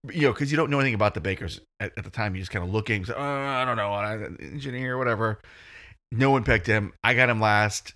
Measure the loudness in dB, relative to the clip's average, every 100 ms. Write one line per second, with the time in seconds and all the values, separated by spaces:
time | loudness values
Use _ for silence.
0 | -6 2 2 2 0 0 2 2 2 4
1 | 2 2 -4 -4 -6 -10 _ _ -10 -8
2 | -10 -6 -4 -4 -6 -6 -2 -2 0 -2
3 | -2 -6 -4 -4 -4 -2 0 0 -2 -2
4 | -2 -6 -8 -12 -12 -10 -8 -6 -4 -2
5 | 0 0 0 -2 -10 -20 -20 -20 -20 -20
6 | _ 2 4 4 4 2 4 0 0 -2
7 | 0 4 4 4 4 4 2 -2 -10